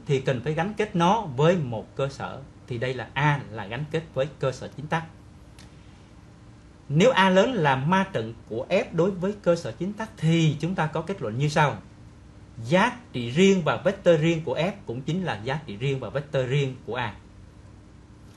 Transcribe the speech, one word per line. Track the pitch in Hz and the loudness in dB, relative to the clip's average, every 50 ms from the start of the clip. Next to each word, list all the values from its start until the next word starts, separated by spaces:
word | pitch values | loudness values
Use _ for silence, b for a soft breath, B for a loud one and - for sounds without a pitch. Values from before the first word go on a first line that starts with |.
| - | -2
thì | - 143 131 | 0 0 0
cần | 135 151 131 117 - | 2 0 -2 -2 -2
phải | 151 156 | -4 -2
gắn | 165 165 208 208 | -2 -2 -2 -2
kết | - 214 214 - | -2 -2 0 2
nó | 170 170 175 208 233 | 2 4 4 4 2
với | 214 165 123 123 147 165 190 | 0 -2 0 2 4 4 4
một | 180 147 120 113 104 95 - - | 2 0 -4 -4 -6 -8 -8 -6
cơ | - 135 139 | -4 -4 -4
sở. | - - 101 90 104 127 139 - - - - | -6 -8 -10 -10 -10 -12 -16 -18 -20 -16 -12
Thì | - 127 | -10 -8
đây | 117 127 127 131 | -6 -4 -4 -4
là | 120 113 - - | -6 -8 -6 -2
A | 135 143 151 147 139 110 101 | 2 2 2 2 0 -4 -8
là | 107 113 101 | -10 -10 -10
gắn | 95 113 127 151 147 | -8 -8 -8 -6 -4
kết | - 160 160 - - | -4 -6 -6 -4 -4
với | 131 139 151 - - | -4 -4 -4 -4 -4
cơ | - 135 | -4 -4
sở | 123 - 113 - - | -4 -4 -10 -14 -12
chính | - 135 | -12 -6
tắc. | 151 170 165 165 - - - - - - - - - - B B B B B B B B B B B B B - - - - - - - - - - - - - - | -4 -4 -4 -4 -6 -16 -20 -20 -20 -20 -20 -20 -20 -20 B B B B B B B B B B B B B -20 -20 -20 -20 -20 -20 -20 -20 -20 -20 -20 -16 -6 0
Nếu | 139 156 196 254 | 2 4 6 6
A | 262 185 190 190 | 6 6 6 6
lớn | 185 190 214 254 262 | 6 6 4 4 2
là | 208 151 143 135 | 2 2 2 2
ma | 127 135 156 185 190 190 - - | 2 2 2 2 2 0 0 -4
trận | 127 113 113 117 - - - | -6 -6 -6 -10 -12 -12 -8
của | 107 113 131 - | -6 -6 -2 0
F | 175 202 247 - | 0 0 0 0
đối | - 160 165 202 | 0 0 2 2
với | 196 175 170 196 208 - | 0 -2 -4 -4 -4 -2
cơ | - 180 170 | 2 2 2
sở | 165 - 117 | 2 0 -6
chính | 110 - 175 196 208 | -8 -6 -6 -6 -6
tắc | - 220 220 - | -8 -10 -10 -6
thì | - 160 160 165 165 160 156 127 - | 0 2 2 4 4 4 2 2 0
chúng | - 170 190 | -2 -4 -2
ta | 180 160 | -2 -2
có | 151 - 160 | -2 -2 -4
kết | 165 - 196 196 | -4 -6 -6 -6
luận | 135 107 110 | -6 -6 -2
như | 127 147 151 | -2 0 2
sau. | 147 160 151 135 113 98 - - - - - - - - - - - - - - - - 113 | 4 4 4 4 2 -2 -10 -16 -20 -20 -20 -20 -20 -20 -20 -20 -20 -20 -20 -20 -16 -10 -2
Giá | 117 165 185 208 247 - - - - - | 2 2 4 4 2 0 -6 -14 -12 -8
trị | 131 120 117 | -8 -6 -2
riêng | 123 160 190 196 196 185 156 | 2 4 6 6 6 4 2
và | 147 123 | 0 0
vector | 107 - 180 190 - - 175 170 156 | 0 0 -2 0 2 4 4 6 6
riêng | 151 165 170 160 160 | 4 2 2 0 -2
của | 120 127 | -4 -2
F | - 160 196 214 - - | -2 -2 -2 -4 -6 -8
cũng | - 117 131 | -10 -8 -6
chính | 139 - 151 190 185 | -4 -4 -2 -2 -2
là | 151 113 101 107 | -4 -4 -4 -4
giá | 123 135 156 - | -4 -4 -4 -6
trị | - 101 | -10 -8
riêng | 101 123 143 139 131 | -4 -2 -2 -2 -2
và | 123 101 | -4 -4
vector | 92 135 151 - - 139 127 120 | -6 -6 -4 -2 -2 -2 0 0
riêng | 131 147 139 131 127 120 - | 0 0 0 -2 -4 -8 -10
của | - 110 | -8 -6
A. | 127 120 107 98 - - - - - - - - - - - - - - - - - - - - - - - - | -4 -6 -6 -8 -12 -18 -20 -20 -20 -20 -20 -20 -20 -20 -20 -20 -20 -20 -20 -20 -20 -20 -20 -20 -20 -20 -20 -20